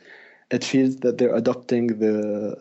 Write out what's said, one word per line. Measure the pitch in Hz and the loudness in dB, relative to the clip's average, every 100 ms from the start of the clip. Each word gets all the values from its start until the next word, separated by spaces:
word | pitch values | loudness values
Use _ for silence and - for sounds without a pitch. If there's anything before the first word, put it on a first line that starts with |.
| - - - _ _ | -20 -20 -20 _ _
it | 120 | -6
feels | - 135 131 131 | 0 2 2 2
that | 123 117 | -2 2
they're | 123 | 2
adopting | 113 120 123 - 123 117 | 2 0 -2 -2 0 0
the, | 107 110 107 104 104 104 - | 0 0 0 -2 -4 -6 -8